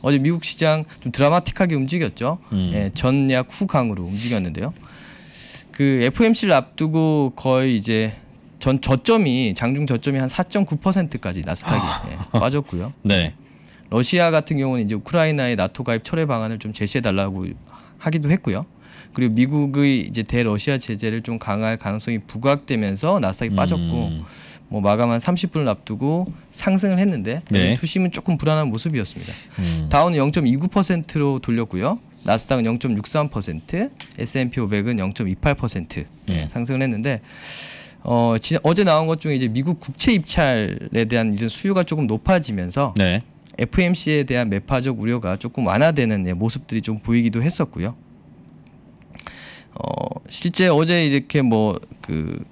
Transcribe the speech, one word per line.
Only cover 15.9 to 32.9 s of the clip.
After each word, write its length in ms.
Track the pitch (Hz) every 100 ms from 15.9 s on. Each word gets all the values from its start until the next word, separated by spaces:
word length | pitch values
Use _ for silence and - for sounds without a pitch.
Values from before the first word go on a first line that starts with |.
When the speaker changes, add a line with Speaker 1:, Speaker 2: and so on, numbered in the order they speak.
| 117
Speaker 1:
철회 220 | - 165 156
방안을 340 | 120 110 110
좀 140 | 107
제시해달라고 720 | 107 104 135 113 98 98 95 92 - - - - -
하기도 340 | - 160 147
했고요. 340 | 180 - 98 165 - - - -
그리고 200 | - 123
미국의 680 | 110 131 147 143 139 143 131
이제 220 | 87 -
대러시아 540 | 110 120 117 104 - 135
제재를 440 | - 107 113 113
좀 180 | 113 113
강화할 380 | - 104 110 113
가능성이 420 | 104 107 113 113
부각되면서 1000 | - 110 135 143 - 123 104 98 151 196
나스닥이 340 | 101 95 117
Speaker 2:
음. 20 | 98
Speaker 1:
빠졌고 560 | 92 85 85 82 80 80 80 - - - -
뭐 120 | 104
마감 300 | 101 107 120
한 80 | 117
삼십 320 | 143 180 180
분을 160 | 156 139
앞두고 640 | 101 - 107 135 165 185 - -
상승을 480 | - - 190 196 180
했는데 420 | 202 156 98 139 -
Speaker 2:
네. 260 | 101 90 123
Speaker 1:
투심은 360 | 160 190 185
조금 260 | - - 165
불안한 300 | 143 156 147
모습이었습니다. 680 | 110 165 143 98 - 87 - - -
Speaker 2:
음. 300 | 87 82 78
Speaker 1:
다우는 280 | 147 170 160
영점이구 500 | 139 151 135 135 180
퍼센트로 720 | - 180 175 156 156 143 135
돌렸고요. 600 | - 117 113 90 120 233 - - -
나스닥은 400 | 113 - 131 113
영점육삼 640 | 117 127